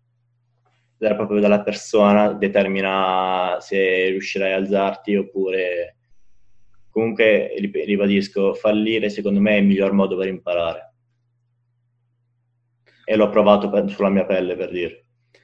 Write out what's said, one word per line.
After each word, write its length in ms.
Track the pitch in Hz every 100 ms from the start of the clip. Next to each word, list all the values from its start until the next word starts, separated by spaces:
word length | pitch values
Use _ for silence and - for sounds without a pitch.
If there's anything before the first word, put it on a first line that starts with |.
| _ _ _ _ _ _ _ _ _ _
della, 180 | 110
proprio 260 | 104 104 104
della 220 | 101 104
persona, 720 | - - - 110 101 104 104
determina 1300 | 101 98 101 98 95 98 95 92 92 92 92 90 90
se 480 | - 98 95 92 92
riuscirai 440 | 95 98 98 98
a 40 | 95
alzarti 580 | 98 98 98 95 -
oppure, 840 | 101 95 98 95 95 92 87 85 - _ - - - - - - - -
comunque, 640 | - 113 104 110 101 - -
rip-, 260 | 101 -
ribadisco, 680 | 78 101 98 101 98 98 98
fallire 540 | - 107 107 107 113 107
secondo 320 | 104 101 101
me 120 | 104
è 80 | 104
il 60 | 101
miglior 260 | 98 98
modo 240 | 98 95 92
per 100 | 95
imparare. 680 | 92 - 87 82 80 - _ _ _ _ _ _ _ _ _ _ _ _ _ _ _ _ _ _ _ _ _
E 100 | -
l'ho 140 | 107 107
provato 420 | 107 104 101 101
per, 180 | 101 98
sulla 200 | - 98
mia 160 | 98
pelle, 320 | 90 95 90 90
per 140 | 90
dire. 320 | 87 82 - _ _ _ _